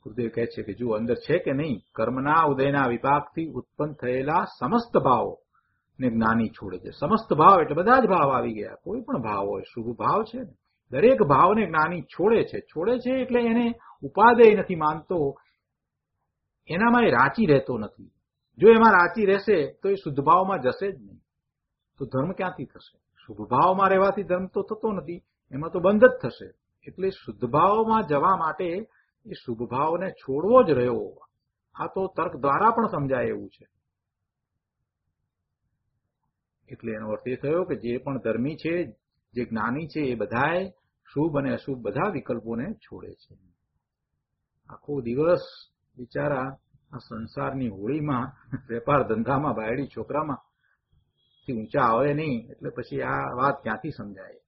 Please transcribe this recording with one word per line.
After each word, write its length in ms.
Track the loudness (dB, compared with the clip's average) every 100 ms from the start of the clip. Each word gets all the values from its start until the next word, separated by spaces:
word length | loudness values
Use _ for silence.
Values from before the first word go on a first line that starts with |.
| -12
ગુરુદેવ 240 | -6 -6
કહે 160 | -4 -6
છે 160 | -6
કે 100 | -12
જુઓ, 240 | -8 -4 -4
અંદર 180 | -2
છે 240 | -4 -2 -2
કે 140 | -2
નહીં, 280 | -4 -4 -6 _
કર્મના 480 | -6 -4 -2 0 2
ઉદયના 420 | 2 2 0 0 0
વિપાકથી 580 | 0 0 0 -2 -10 -8
ઉત્પન્ન 460 | -10 -14 _ -8
થયેલા 520 | -6 -4 -4 -2 -2 -4 -6
સમસ્ત 400 | -2 -2 0 0
ભાવો 360 | 2 2 0 -8 _ _ _ _ _ -4
ને 80 | -2
જ્ઞાની 380 | 0 2 2 -2
છોડે 300 | -6 -12 -12
છે. 120 | -14
સમસ્ત 440 | -8 -2 -2 0
ભાવ 260 | 6 8 8
એટલે 140 | 4
બધા 260 | 0 4 4
જ 60 | 4
ભાવ 240 | 4 2
આવી 240 | 0 -2
ગયા, 200 | -6 -10
કોઈ 260 | -12 -10 -10
પણ 220 | -6 -6
ભાવ 240 | -4 -4 -4
હોય, 160 | -6
શુભ 340 | -8 -10 -10 -4
ભાવ 260 | -2 -2
છે 160 | -4 -10
ને, 140 | -14 _ _ _ _
દરેક 320 | 2 4 4
ભાવને 440 | 4 6 6 4 0
જ્ઞાની 360 | 0 0 -2
છોડે 420 | -10 -2 2 2
છે. 160 | 0 -6
છોડે 380 | -10 -6 -2 -2
છે 120 | -2
એટલે 300 | -4 0 0
એને 320 | 2 0 -2 -4 -16 -14
ઉપાદેય 540 | -8 4 6 10 8 8
નથી 180 | 0
માનતો, 640 | -2 -2 -2 -4 -2 -2 -4 _ _ _ _ _ _ _ _ _ _ _ _ -8
એનામાં 340 | 0 2 4
એ 80 | 4
રાચી 360 | 4 2 2 4
રહેતો 320 | 4 2 -6
નથી. 320 | -6 _ -20 _ _ _ _ 6
જો 100 | 8
એમાં 240 | 10 8
રાચી 340 | 6 4 2 2
રહેશે, 460 | 2 2 0 0
તો 160 | -4 -4
એ 60 |
શુદ્ધ 260 | -4 -4 -2
ભાવમાં 380 | 4 4 4 0
જશે 340 | -2 -4 -6
જ 80 | -8
નહીં. 200 | -18 -20 _ _ _ _ _ _ _ _
તો 60 |
ધર્મ 280 | -6 -4 -4
ક્યાંથી 320 | -4 -8 -8
થશે? 340 | -14 -16 -20 _
શુભ 500 | _ _ -20 -14 -2
ભાવમાં 400 | 2 4 4 2
રહેવાથી 340 | 4 2 0
ધર્મ 240 | -2 -4 -2
તો 160 | -6
થતો 300 | -6 -6 -6
નથી, 300 | -6 -10 -14 _ _ _
એમાં 200 | -10 -6
તો 100 | 0
બંધ 240 | 2 8
જ 100 | 6 6
થશે. 260 | -8 -10 -20 _ _ _ -20
એટલે 240 | -8 -6
શુદ્ધ 340 | -6 -16 -8
ભાવમાં 580 | -2 2 4 4 2 0 2
જવા 280 | 0 2 0
માટે 340 | -2 -4 -6 -6 -8 _ _ _ -18
એ 80 | -16
શુભ 180 | -10 -8 -6
ભાવને 420 | -2 -2 -2 -4
છોડવો 520 | -10 -6 -4 4 6
જ 80 | 6
રહ્યો. 580 | 2 2 -2 -6 -14 _ _ _ _ _
આ 120 | -12 -8
તો 200 | -6 -6
તર્ક 300 | -4 -6 -4
દ્વારા 340 | -2 2 2
પણ 160 | 2 -2
સમજાય 380 | -2 -2 -2
એવું 240 | -2 -6 -10
છે. 180 | _ _ _ _ _ _ _ _ _ _ _ _ _ _ _ _ _ _ _ _ _ _ _ _ _ _ _ _ _ _ _ _
એટલે 240 | -14 -10
એનો 160 | -10 -8
અર્થ 200 | -8 -6
એ 80 | -6
થયો 280 | -2 -2
કે 120 | -2 -6
જે 220 | -6 -6
પણ 200 | -6 -6
ધર્મી 380 | -4 -2 -4 -4
છે, 280 | -4 -4 -6 -12 _ _ _
જે 100 | -10
જ્ઞાની 420 | -6 -4 -4 -4 -8
છે, 140 | -6
એ 140 | -4
બધાય 560 | -4 -4 -2 -2 -2 -6 _ _ _ _
શુભ 280 | -4 -2 -2
અને 140 | -4
અશુભ 260 | -6 -8 -8
બધા 320 | -6 -4 -4
વિકલ્પોને 640 | -6 -8 -8 -6 -8 -8
છોડે 380 | -12 _ -18 -18
છે. 200 | -20 _ -20 _ _ _ _ _ _ _ _ _ _ _ _ _
આખો 320 | -20 -10 -8
દિવસ 440 | -4 -2 2 2 -2 -20 -20 _ _ -20
બિચારા 520 | -12 -6 -4 -4 -6 -10 _ _ _
આ 60 | -20
સંસારની 720 | -16 -14 -12 -8 -8 -4 -6
હોળીમાં, 580 | -6 -6 -4 -2 -4 -6 -12 _ -14 -8
વેપાર 340 | -8 0 0
ધંધામાં, 520 | 2 -2 -2 -2 -2
બાયડી 320 | -4 -4 -6 -6
છોકરામાં 500 | -10 -6 -6 -4 -8 _ _ _ _ _ _ _ _ _ _ -8
થી 60 |
ઊંચા 280 | -8 -4 0
આવે 340 | 2 2 0
નહીં, 360 | -2 -4 -6 -8
એટલે 200 | -16 -14
પછી 320 | -12 -10 -8
આ 180 | -6 -6 -6
વાત 280 | -2 -2 -2
ક્યાંથી 280 | -6 -8 -8
સમજાય? 480 | -12 -14 -16 -20 -20